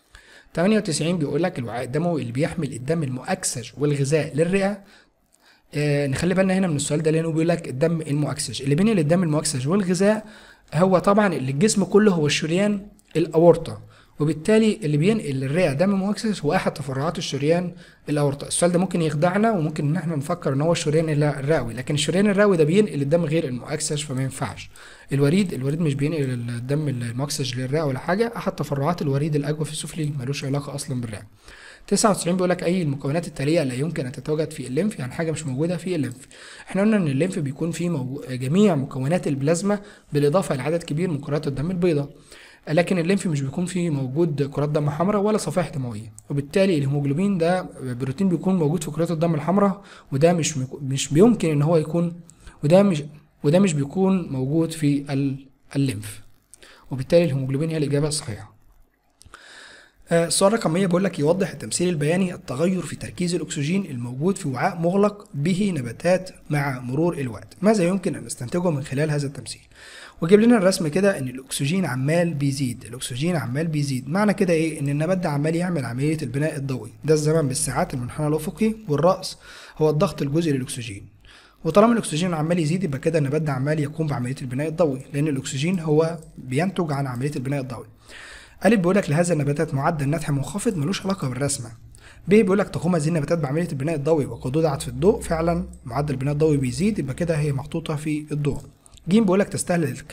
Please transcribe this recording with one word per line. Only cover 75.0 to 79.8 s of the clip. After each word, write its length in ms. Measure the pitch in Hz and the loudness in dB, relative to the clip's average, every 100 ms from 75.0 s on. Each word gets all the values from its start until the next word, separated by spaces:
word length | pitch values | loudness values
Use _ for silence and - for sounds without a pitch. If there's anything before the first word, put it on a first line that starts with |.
| 156 190 | 0 0
ده 100 | 175 | 0
عمال 280 | 143 151 165 | 0 0 0
يعمل 280 | 180 170 | -2 -2
عملية 340 | 120 120 147 156 | -4 -2 -2 -2
البناء 340 | 143 127 156 151 | -4 -2 -2 -4
الضوئي، 360 | 135 131 110 - | -6 -6 -8 -6
ده 100 | 147 | 0
الزمن 340 | 156 151 160 160 | 2 4 2 2
بالساعات، 460 | 151 - 135 175 | -2 -2 -2 -2
المنحنى 320 | 139 120 - 151 | -4 -8 -4 -2
الأفقي، 480 | 156 151 - 220 220 - | -2 -2 0 0 0 -2
والرأس 500 | 143 170 185 - - - - - | 2 4 2 -2 -14 -18 -20 -14
هو 120 | - | 0